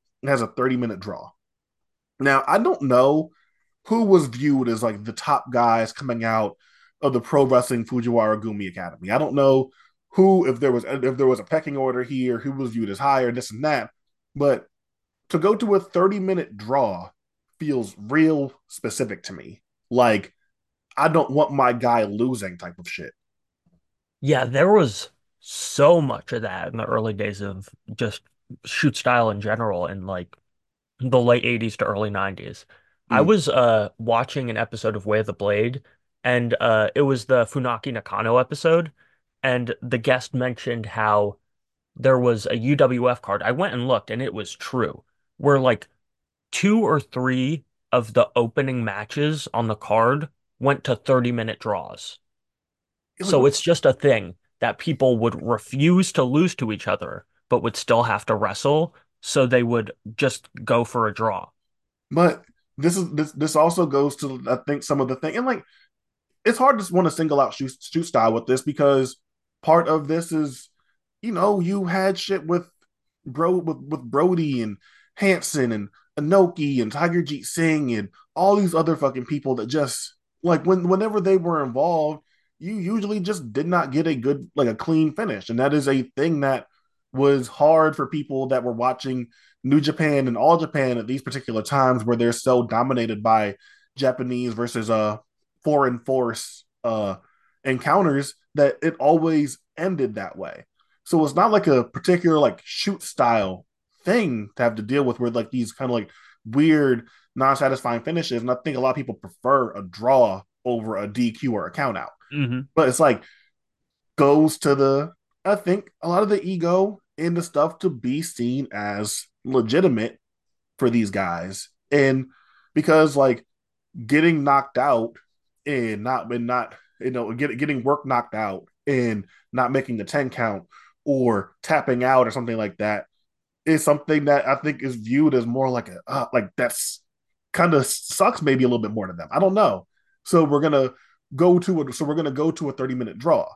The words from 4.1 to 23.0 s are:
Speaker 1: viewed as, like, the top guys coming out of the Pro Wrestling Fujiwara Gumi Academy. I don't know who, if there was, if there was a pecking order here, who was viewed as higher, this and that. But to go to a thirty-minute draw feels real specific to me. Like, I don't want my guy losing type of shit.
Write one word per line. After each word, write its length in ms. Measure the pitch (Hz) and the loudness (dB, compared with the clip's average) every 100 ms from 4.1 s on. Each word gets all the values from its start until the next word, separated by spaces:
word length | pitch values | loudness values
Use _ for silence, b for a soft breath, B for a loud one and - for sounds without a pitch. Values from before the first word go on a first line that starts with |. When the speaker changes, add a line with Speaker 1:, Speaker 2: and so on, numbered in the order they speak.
| 185 139 | 6 4
Speaker 1:
viewed 400 | 120 147 139 120 | -2 0 2 0
as, 160 | 110 | 0
like, 200 | 117 104 | -2 -4
the 100 | 107 | -12
top 320 | - - 143 - | -10 -2 -2 0
guys 400 | 120 120 117 110 | 0 2 2 0
coming 320 | - 135 117 | -6 -8 -4
out 320 | 113 110 104 - b b b _ | -2 -2 -2 -6 b b b _
of 120 | 143 | -2
the 80 | 127 | -2
Pro 240 | - 147 135 | 0 2 6
Wrestling 400 | 127 123 123 113 | 4 4 -4 -4
Fujiwara 540 | 123 120 117 107 107 | -4 0 2 2 0
Gumi 280 | 110 104 95 | -4 -8 -8
Academy. 420 | 87 87 73 90 | -10 -12 -12 -4
I 80 | 120 | -2
don't 160 | 151 | 0
know 380 | 139 135 135 131 b b _ _ | 2 4 4 2 b b _ _
who, 360 | - 190 190 131 | 4 6 6 4
if 120 | 120 | 0
there 120 | 135 | 0
was, 120 | 120 | 0
if 340 | - 135 127 127 | -2 -4 -4 2
there 80 | 131 | 2
was 140 | 127 | 2
a 40 | |
pecking 340 | - 160 151 139 | 0 -4 -4 -4
order 260 | 131 123 | -4 -4
here, 340 | 120 135 127 117 | -6 -4 -2 -4
who 140 | 139 | -6
was 200 | 135 127 | -6 -6
viewed 200 | 113 107 | -6 -6
as 80 | 98 | -2
higher, 320 | 139 139 123 | 0 2 0
this 180 | 120 - | -4 -8
and 140 | 110 | -6
that. 260 | 151 139 - _ _ _ _ 139 | -2 -2 -4 _ _ _ _ -2
But 300 | 143 123 - _ _ _ _ _ _ | 0 0 -4 _ _ _ _ _ _
to 100 | 170 | 0
go 160 | 185 214 | 2 2
to 200 | 226 196 | 2 0
a 40 | |
thirty-minute 800 | - 175 190 202 190 185 143 104 | 2 2 2 2 -2 -2 -4 -12
draw 520 | 107 135 117 90 87 _ _ _ _ _ | -4 0 0 -4 -12 _ _ _ _ _
feels 360 | 147 135 104 98 | -4 -4 -4 -12
real 540 | 104 147 160 151 135 - _ | -2 2 4 2 -4 -8 _
specific 560 | - 117 - 120 92 | -10 -10 -6 -6 -6
to 100 | - | -12
me. 280 | 90 60 - _ _ _ | -16 -18 -20 _ _ _
Like, 420 | 120 123 107 98 _ _ _ _ _ _ - | 4 4 4 -2 _ _ _ _ _ _ 0
I 100 | 156 | 2
don't 220 | 160 147 | 2 0
want 220 | 139 147 | 0 0
my 220 | 139 127 | 2 2
guy 300 | 120 120 120 | 2 0 0
losing 540 | 104 104 123 120 98 87 | 0 -2 -2 -2 -10 -12
type 220 | 90 87 | -16 -16
of 100 | 87 | -16
shit. 220 | - | -14